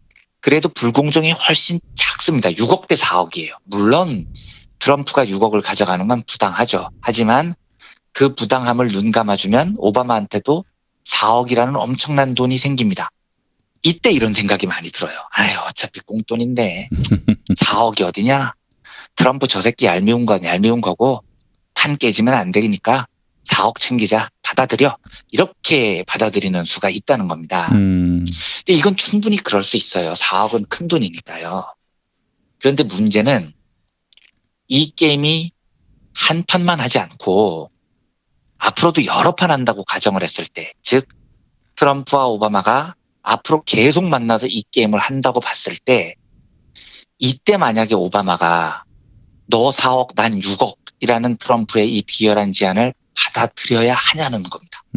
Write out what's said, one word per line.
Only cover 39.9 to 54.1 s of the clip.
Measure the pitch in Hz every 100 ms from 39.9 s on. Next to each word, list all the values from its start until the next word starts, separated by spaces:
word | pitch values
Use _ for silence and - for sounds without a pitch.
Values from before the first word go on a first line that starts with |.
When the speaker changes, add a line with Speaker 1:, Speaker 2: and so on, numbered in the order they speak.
| - 107 95
Speaker 1:
했을 | 85 - 82
때, | - - -
즉 | - 127 - _ _ _ _ _ _ -
트럼프와 | 143 139 131 139 127
오바마가 | 104 107 101 104 131 170 - _ _
앞으로 | 98 113 - 156
계속 | - 110 139 151
만나서 | 185 135 117 110 123
이 | 113 -
게임을 | 127 107 104
한다고 | - 135 127 120
봤을 | - - - -
때, | - 120 82 - _ _ _ _ _ - - - _ -
이때 | 127 131 - 196
만약에 | 131 110 110
오바마가 | 101 90 101 95 87 85 85 78 - - _ _ - _ _ -
"너 | 113 135
사억, | 131 127 127 127
난 | - 113 101
육억"이라는 | 101 101 127 - - - 120 117 123 113
트럼프의 | - 120 107 110 110
이 | 107
비열한 | - - 110 104 101
제안을 | 95 95 95 123 - _
받아들여야 | - - 117 113 - - 117 117
하냐는 | 123 -